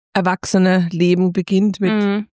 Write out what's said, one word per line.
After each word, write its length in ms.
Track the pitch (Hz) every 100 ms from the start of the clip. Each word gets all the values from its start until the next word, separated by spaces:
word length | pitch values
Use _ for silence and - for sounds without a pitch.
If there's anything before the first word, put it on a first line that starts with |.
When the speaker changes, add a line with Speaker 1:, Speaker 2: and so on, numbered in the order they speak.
| _
Speaker 1:
erwachsene 720 | 196 185 185 - 190 185 185 170
Leben 400 | 170 175 180 185
beginnt 480 | 180 170 190 208 180
mit 120 | 196
Speaker 2:
Mhm. 360 | 214 202 202 208